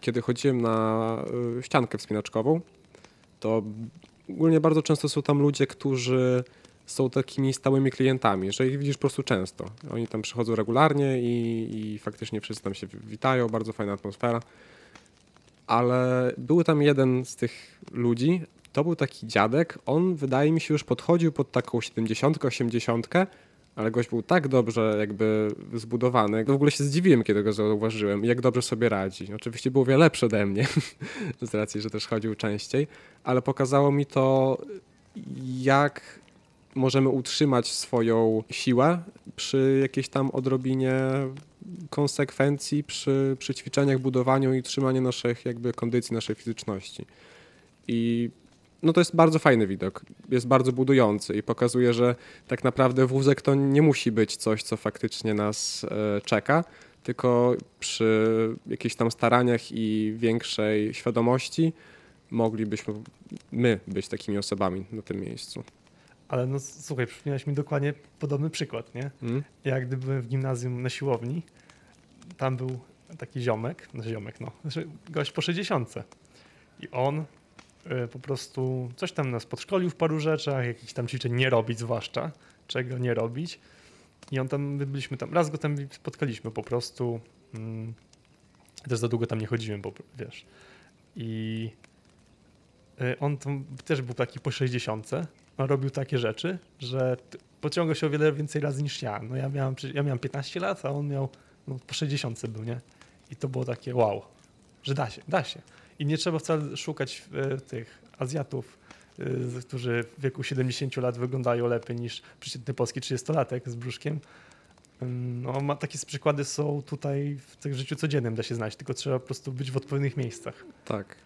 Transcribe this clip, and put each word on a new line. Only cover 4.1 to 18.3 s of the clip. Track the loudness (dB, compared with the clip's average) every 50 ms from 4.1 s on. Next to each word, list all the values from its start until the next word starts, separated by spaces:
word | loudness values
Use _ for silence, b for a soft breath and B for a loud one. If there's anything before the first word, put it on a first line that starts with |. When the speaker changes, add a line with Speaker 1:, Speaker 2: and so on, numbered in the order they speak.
| _ _ _ -12
Speaker 1:
ogólnie | -4 0 4 4 6 6
bardzo | 6 4 4 4
często | 2 2 0 0 0 -2
są | -2 -2
tam | 0 2 2 4
ludzie, | 4 4 4 2 0 -2
którzy | -2 -4 -2 -2 -2 0 0 2 2 2 4 4 2 0 0 b b b b b b b b
są | -8 -2 0 0 2
takimi | 2 0 -2 -2 -2 -2 0 0 0
stałymi | 0 2 2 4 4 4 2
klientami, | 2 2 2 2 2 4 4 2 2 2 0 -2
że | 0 0 0 0
ich | 0 -2
widzisz | -2 -2 -2 0
po |
prostu | -2 -2 -2 -2 -2
często. | 0 0 0 -2 -4 -8 -10 -12 -12 -12 -14 -12 -8
Oni | -6 -6 -4 -4
tam | -4 -6
przychodzą | -6 -6 -4 -4 -2 0 0
regularnie | 0 0 2 4 4 4 4 4 2 2 2 0 0
i, | 0 0 0 0 0 -2 -2 -2 -4 -6 -6 -6 -6 -6 -8
i | -8
faktycznie | -8 -8 -8 -8 -8 -6 -6 -6
wszyscy | -6 -6 -10 -8 -8
tam | -8 -8
się | -8 -10 -14
wi-, | -14 -16 -16
witają, | -16 -10 -2 0 2 2 2 2 0
bardzo | 0 -2 -4 -4 -6
fajna | -4 -4 -4 -4
atmosfera. | -4 -6 -8 -8 -4 -2 -2 0 -2 -4 B B B B B B B B B B B B B B B B _ _ _ _ _ _ _ _ 0
Ale | 2 4 4 4 4 2 2 2 2 2 0 0 -2 -4
był | -2 2 4 4 4
tam | 4 4 4
jeden | 6 6 6 6 6 4 4 2 0
z | -4 -6
tych | -4 -4 -4 -4 -6 -20 -20 -20 -20 -18 -10
ludzi, | -4 0 2 2 2 2 2 2